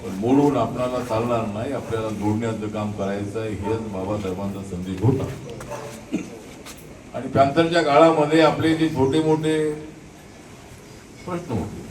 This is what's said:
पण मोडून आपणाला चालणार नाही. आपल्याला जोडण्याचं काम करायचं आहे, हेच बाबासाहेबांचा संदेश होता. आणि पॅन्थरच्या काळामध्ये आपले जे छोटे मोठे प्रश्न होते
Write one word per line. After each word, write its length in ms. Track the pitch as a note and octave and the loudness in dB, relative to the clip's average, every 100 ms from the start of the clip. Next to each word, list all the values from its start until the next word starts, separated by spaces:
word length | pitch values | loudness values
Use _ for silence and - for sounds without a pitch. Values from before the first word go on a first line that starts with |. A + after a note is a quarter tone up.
पण 140 | G2+ F#2+ | -8 -4
मोडून 380 | A2+ C#3 C#3+ B2+ | 2 4 4 2
आपणाला 460 | A2 A#2+ B2 B2+ | 0 -2 -2 -4
चालणार 420 | B2 A2+ A#2+ A#2 G2+ | -2 -2 0 0 -2
नाही. 240 | G#2 C3 | -4 -6
आपल्याला 340 | C3+ - A2+ A2 | -6 -4 -4 -4
जोडण्याचं 580 | G2 G#2 G#2+ A2+ G#2 G#2 | -2 -2 0 -2 -4 -6
काम 220 | G#2+ G#2 | -4 -4
करायचं 480 | G2 G2 G2+ G2+ A2+ | -4 -4 -4 -4 -6
आहे, 100 | A2 | -6
हेच 300 | G2 G2+ A2+ A2 | -4 -4 -4 -4
बाबासाहेबांचा 720 | F#2+ F#2+ G#2 F#2+ F#2 G2 G2 F#2+ | -6 -4 -4 -4 -4 -6 -6 -8
संदेश 320 | F2+ F#2 F2+ | -8 -6 2
होता. 220 | A2+ - - - - - - - - - - - - - - - - - - - - | 2 2 -4 -8 -12 -14 -12 -12 -12 -14 -8 -8 -8 -14 -16 -18 -18 -18 -18 -20 -12
आणि 140 | A#2+ - | -10 -2
पॅन्थरच्या 520 | - C#3 D3+ E3 E3+ | 4 4 6 4 4
काळामध्ये 580 | D3+ D3 E3 D#3 D3 D#3+ | 6 8 8 6 4 6
आपले 320 | D#3 C3 D#3 D#3 | 6 4 2 4
जे 120 | D#3 | 2
छोटे 320 | C3 C3+ D3+ | 2 2 4
मोठे 360 | D#3 D#3 D#3 D#3 D3+ D3+ D3+ - - - - - - - - - - - - - | 2 2 2 0 0 -4 -10 -16 -20 -20 -20 -20 -20 -20 -20 -20 -20 -20 -20 -16
प्रश्न 280 | - F3 D3 | -8 -8 -4
होते 300 | A2 - - - | -4 -4 -10 -14